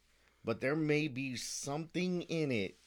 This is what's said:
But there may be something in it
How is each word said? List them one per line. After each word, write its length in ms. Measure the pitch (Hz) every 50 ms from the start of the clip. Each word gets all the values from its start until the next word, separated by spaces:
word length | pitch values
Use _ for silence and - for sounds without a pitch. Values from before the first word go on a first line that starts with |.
| _ _ _ _ _ - _ _ -
But 160 | 113 113 -
there 160 | - 131 147
may 320 | 160 156 151 147 151 151 156
be 280 | 123 123 139 135 127
something 840 | 117 - - - - - 139 139 151 165 160 - 170 180 185 180 175 160
in 280 | - 165 165 160 139 127
it 240 | 110 98 87 - - -